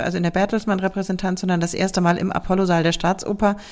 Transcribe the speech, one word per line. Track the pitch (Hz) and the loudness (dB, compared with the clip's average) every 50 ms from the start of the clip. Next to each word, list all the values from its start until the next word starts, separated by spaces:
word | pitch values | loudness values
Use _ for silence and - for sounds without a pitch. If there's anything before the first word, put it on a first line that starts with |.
| - | 0
also | 175 175 | -2 0
in | 180 175 | 0 0
der | 170 | 0
Bertelsmann-Repräsentanz, | - 185 202 202 233 214 - 214 196 185 190 190 - 196 185 196 185 180 - 185 185 - | 2 0 0 0 0 -2 0 -2 0 0 0 -2 -2 -2 -4 -4 -4 -2 -2 -2 -2 -2
sondern | 196 185 180 170 | 0 0 0 0
das | 170 170 - | 0 -2 0
erste | - 190 185 - 180 | -2 -2 0 0 2
Mal | 175 170 175 | 2 4 2
im | - 185 - | 2 0 -2
Apollo-Saal | - 170 - - 185 196 190 180 175 165 160 | -2 -2 0 0 2 2 2 4 2 4 2
der | 170 165 | 2 0
Staatsoper. | 165 - 175 185 - - - 202 202 214 202 202 202 - - | 2 0 0 0 -2 -4 -6 -2 0 0 0 0 -2 -6 -14